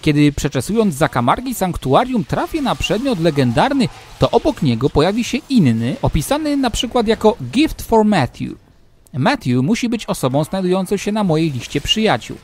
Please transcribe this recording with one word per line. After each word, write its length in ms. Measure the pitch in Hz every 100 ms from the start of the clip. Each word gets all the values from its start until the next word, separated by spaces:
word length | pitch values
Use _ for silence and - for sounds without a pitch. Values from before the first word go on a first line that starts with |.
Kiedy 300 | - 147 147
przeczesując 600 | 143 147 139 - 214 214
zakamarki 600 | 135 151 - 120 185 247
sanktuarium 680 | 240 185 165 131 139 247 254
trafię 380 | 160 175 339 330
na 120 | 262
przedmiot 460 | 156 - 196 277 214
legendarny, 680 | 165 143 127 117 226 277 196 - - -
to 120 | 131
obok 320 | - 330 -
niego 280 | 151 117 131
pojawi 340 | - 156 214
się 140 | 233 - -
inny, 480 | 262 147 113 117 170
opisany 540 | 131 165 143 285 311 285
na 140 | 262
przykład 360 | - 247 247 220
jako 300 | 214 214 - 123
Gift 300 | 151 311 -
for 220 | - 226
Matthew. 480 | 214 202 123 - 127 - _ _ - _ _
Matthew 500 | - 156 285 - 123
musi 260 | 131 233 135
być 180 | 117 -
osobą 380 | 196 135 135
znajdującą 520 | 156 190 185 185 185 202
się 160 | -
na 120 | 214
mojej 260 | 202 156 165
liście 300 | 127 - 147
przyjaciół. 560 | - - 220 131 - 123